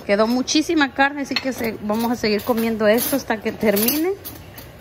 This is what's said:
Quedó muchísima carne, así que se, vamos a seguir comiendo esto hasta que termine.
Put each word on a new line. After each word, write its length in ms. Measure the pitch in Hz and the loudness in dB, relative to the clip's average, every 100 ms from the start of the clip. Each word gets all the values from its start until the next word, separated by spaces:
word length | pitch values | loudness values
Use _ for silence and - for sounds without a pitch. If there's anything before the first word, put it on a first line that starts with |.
| - | 0
Quedó 220 | 202 220 | 2 2
muchísima 680 | 254 254 302 302 320 269 | 0 0 0 2 2 2
carne, 300 | 277 277 294 | 2 0 0
así 120 | 277 254 | -6 -4
que 160 | 262 | -4
se, 260 | 247 233 196 | -4 -4 -4
vamos 280 | 208 220 233 | -2 0 0
a 40 | 240 | 0
seguir 280 | 220 208 | 0 0
comiendo 440 | - 226 226 214 214 | 0 0 0 2 4
esto 280 | 233 233 269 | 4 2 -2
hasta 260 | - 220 | -2 -4
que 100 | 220 | -4
termine. 600 | 196 214 202 233 294 349 403 - - - - - - | 0 2 2 2 2 0 -2 -8 -16 -18 -18 -20 -18